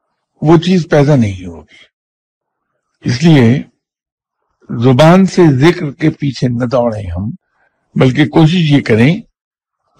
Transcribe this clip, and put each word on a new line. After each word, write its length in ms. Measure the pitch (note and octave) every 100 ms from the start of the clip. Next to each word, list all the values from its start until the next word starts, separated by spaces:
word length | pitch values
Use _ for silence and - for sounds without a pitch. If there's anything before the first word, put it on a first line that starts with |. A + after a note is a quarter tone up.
| _ _ _ -
وہ 140 | D3+ E3
چیز 300 | E3+ F#3 D#3
پیدا 260 | D#3 C#3+ C#3+
نہیں 300 | A2 F#2 F2+
ہوگی۔ 300 | E2 - _ _ _ _ _ _ _ _ _ _ _ _ _
اس 220 | - B2
لیے 400 | E3 D3+ A#2 C3+ - _ _ _ _ _ _ _ _ _ - B2
زبان 440 | A#2+ B2+ D#3 F#3 F#3+
سے 160 | - E3+
ذکر 420 | C3 D3+ F3 D#3
کے 180 | C3 D#3
پیچھے 380 | D3+ C#3+ A#2+ B2
نہ 160 | A#2+
دوڑیں 460 | B2 B2+ A#2+ G#2+ F#2 E2+
ہم، 140 | G#2 F#3 _ _ _ _ _
بلکہ 320 | - C3 B2+ D3
کوشش 440 | - D#3 F3+ D#3
یہ 100 | C#3+
کریں 400 | G#2 A2 B2+ G3+ - _ _ _ _ _ _ _